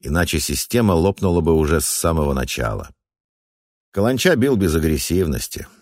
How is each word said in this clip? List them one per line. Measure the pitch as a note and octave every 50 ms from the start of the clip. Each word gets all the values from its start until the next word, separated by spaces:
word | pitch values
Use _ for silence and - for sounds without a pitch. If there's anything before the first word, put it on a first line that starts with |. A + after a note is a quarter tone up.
иначе | - C2+ D2+ F2 E2+ - E2 D2
система | - - C#2+ - - - A#2 A#2+ A2+ G2+
лопнула | F2 E2 E2+ G2 - - G2+ F2+ F2 F2
бы | D2+ E2 D#2+
уже | D#2 D#2 D2+ E2 D#2+
с | -
самого | - - - - E2+ E2 D#2+ D2 C#2+ C2+
начала. | C2 B1+ - - C2+ A#1 G#1+ G#1 G1+ - - - _ _ _ _ _ _ _ _ _ _ _ _ _ _ _ _ _ _ _ -
Каланча | G2 G#2 B2 C3 A#2+ - F#3 D#3+
бил | A2+ B2+ C#3+ B2
без | F#2+ F#2+ E2 D#2
агрессивности, | D#2+ D#2 D#2+ D#2 C#2 - - E2+ F#2 F2+ D#2 C2 A#1+ - - - - - - - _